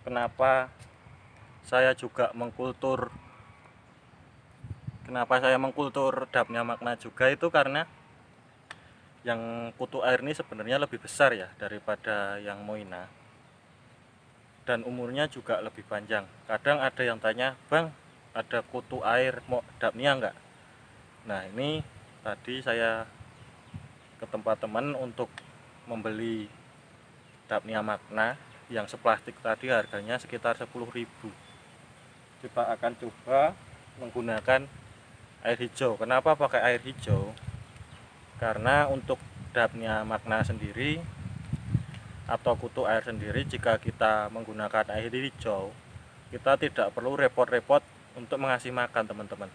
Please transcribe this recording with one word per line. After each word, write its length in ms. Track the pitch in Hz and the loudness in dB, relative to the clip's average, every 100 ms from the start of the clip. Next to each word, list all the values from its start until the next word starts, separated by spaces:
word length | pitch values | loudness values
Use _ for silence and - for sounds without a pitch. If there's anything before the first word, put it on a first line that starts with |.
Kenapa 720 | - 123 120 - 131 131 127 - - - - - - - - - | -4 -2 -2 4 6 6 2 -8 -20 -20 -20 -20 -20 -20 -20 -20
saya 320 | - 127 131 | 0 6 6
juga 400 | 131 120 - 117 | 4 -2 0 0
mengkultur, 800 | 117 120 - 127 123 135 127 120 - - - - - - - - - - - - - - - - - - - | 0 -6 -4 -4 -2 0 0 -2 -8 -20 -20 -20 -20 -20 -20 -20 -20 -20 -20 -20 -20 -20 -20 -14 -12 -12 -14
kenapa 340 | - 123 120 123 | -6 -2 4 6
saya 160 | 131 131 | 8 6
mengkultur 640 | 135 131 143 139 135 131 131 | 4 0 -2 2 2 2 0
dapnya 320 | 131 110 117 | 2 2 0
Magna 320 | 117 117 120 120 | -2 -2 -4 -4
juga 320 | 113 - 131 | -8 4 4
itu 240 | 143 170 | 4 4
karena 320 | 160 135 143 165 - - - - - - - _ - - - - - | 4 4 0 -4 -10 -20 -20 -20 -20 -20 -20 _ -20 -20 -20 -20 -12
yang 480 | 120 117 113 117 117 - | -4 -4 -4 -6 -8 -8
kutu 240 | 127 135 | -6 0
air 240 | 120 123 | 2 2
ini 80 | 135 | 0
sebenarnya 480 | 156 - 110 107 135 | -6 -8 -8 -2 0
lebih 160 | 143 117 | 0 -4
besar 400 | - - 139 113 | -10 4 4 4
ya 160 | 92 - | -6 -8
daripada 800 | 101 104 - 104 113 104 98 101 | -8 -6 -4 -4 -2 -2 -2 -4
yang 240 | 104 101 | -8 -10
Moina. 400 | 104 107 98 90 92 - - - - - _ - - - - - - - - - | -8 -10 -10 -12 -14 -18 -20 -20 -20 -20 _ -20 -20 -20 -20 -20 -20 -20 -20 -14
Dan 240 | - 117 117 | -2 -2 -2
umurnya 400 | 123 120 131 147 | -6 -6 -2 -2
juga 320 | 127 - 104 | -4 -2 -2
lebih 240 | 110 - | -2 -10
panjang. 400 | 101 104 104 107 98 - - | -8 -8 -2 -2 -2 -18 -4
Kadang 320 | - 139 147 | -2 2 2
ada 220 | 131 - | 2 0
yang 160 | 123 113 | -2 0
tanya, 400 | 110 110 127 131 - | 0 0 -2 -2 0
"Bang, 240 | 151 165 147 - - - | 0 0 -8 -20 -20 -10
ada 320 | 117 - 120 | -8 -2 -4
kutu 400 | - 123 - 127 | -2 -8 -6 -2
air 400 | 107 120 131 120 | 2 4 2 0
mo-, 220 | - 123 - - | -2 -4 -4 -2
dapnya 400 | - 110 139 135 | -2 2 2 2
nggak?" 200 | 110 - - - - - - - - - 113 | 0 -4 -20 -20 -20 -20 -20 -20 -20 -20 -8
Nah, 160 | 98 95 | -6 -6
ini 320 | 107 143 156 151 - - - | -4 -4 -4 -6 -14 -20 -12
tadi 400 | 110 101 - 127 | -8 -8 -8 -6
saya 400 | 127 117 113 113 113 - - - - - - - - - - - | -2 2 2 0 -6 -14 -20 -20 -20 -20 -16 -16 -16 -20 -20 -16
ke 80 | |
tempat 320 | 113 107 110 110 | -10 -4 -2 -2
teman 320 | 110 107 143 135 | -2 -2 -2 -4
untuk 320 | 127 117 120 - - - - - | -6 -6 -6 -8 -20 -20 -20 -20
membeli 640 | - 113 110 107 113 113 104 - - - - - - - - - | -10 -6 -6 -4 -4 -4 -8 -16 -20 -20 -20 -20 -20 -20 -20 -20
dapnya 400 | - 107 104 110 | -4 -4 -2 -4
Magna 560 | 107 104 - 107 110 139 - - - | -2 -4 -4 0 0 0 -12 -20 -8
yang 160 | 110 101 | -6 -6
seplastik 480 | - 117 107 - - | 0 2 2 0 -6
tadi, 260 | 117 110 131 | -2 -2 2
harganya 480 | 120 104 104 107 123 | 2 2 -6 -4 -6
sekitar 380 | - 117 120 | -6 -4 -2
sepuluh 320 | 117 120 123 117 | -2 -6 -8 -8
ribu. 340 | 123 113 - 110 98 - - - - - - - - - - | -8 -10 -10 -14 -14 -20 -20 -20 -20 -20 -20 -20 -20 -20 -16
Kita 300 | 123 - 117 | -6 -2 0
akan 200 | 113 117 | 0 -2
coba 580 | 117 120 - - 135 156 190 - - - - | -2 -10 -10 2 4 4 2 -16 -20 -20 -14
menggunakan 680 | 120 123 117 110 113 131 139 - - - - - - - | -8 -4 -2 -2 4 4 2 -16 -20 -20 -20 -20 -20 -6
air 160 | 120 120 | -2 0
hijau. 400 | 120 - 131 104 | -2 0 0 2
Kenapa 400 | 113 127 160 151 | 4 4 6 4
pakai 240 | 143 123 | 4 4
air 180 | 117 120 | 4 2
hijau? 500 | 127 131 - 104 98 117 - - - - - - - - - - | -2 -10 0 0 0 -8 -12 -12 -16 -20 -20 -20 -20 -20 -20 -4
Karena 480 | 117 107 113 143 143 | -2 2 4 4 4
untuk 320 | 135 - 131 - - - | 0 -2 -4 -4 -16 -4
dapnya 560 | 123 113 117 113 107 110 | 2 2 2 -2 -2 -2
Magna 340 | 110 113 110 110 | -4 0 0 2
sendiri 560 | 90 104 107 139 156 170 - - - - - - - - - - - - | -2 -6 -4 -2 -2 -6 -12 -12 -10 -8 -8 -2 -2 -2 -12 -14 -14 -6
atau 240 | 117 - | -2 0
kutu 320 | 117 120 - 123 | 0 -2 -2 2
air 160 | 113 | 0
sendiri, 400 | 113 110 104 120 | 0 -6 -4 -2
jika 320 | 143 123 117 110 | -2 -2 2 2
kita 540 | 113 - 110 107 104 | 0 2 2 4 0
menggunakan 560 | 113 110 107 104 110 107 | -6 -10 -6 0 0 0
air 160 | 107 113 | -2 -4
hijau, 640 | 123 135 - 113 98 98 120 - - - - - | -4 -6 -6 -4 -2 -4 -10 -18 -20 -20 -20 -14
kita 240 | - 131 135 | -4 2 4
tidak 380 | 147 - 104 | 2 0 0
perlu 240 | - 120 139 | 0 -2 2
repot-repot 640 | 135 - 123 120 - 143 - - - | 2 4 2 2 6 4 4 -20 -18
untuk 240 | - 117 139 | -16 -6 -2
mengasih 320 | 139 123 123 | 0 0 -2
makan, 340 | 123 120 120 110 | -2 0 0 -2
teman-teman. 400 | 104 104 98 98 | -4 -10 -10 -12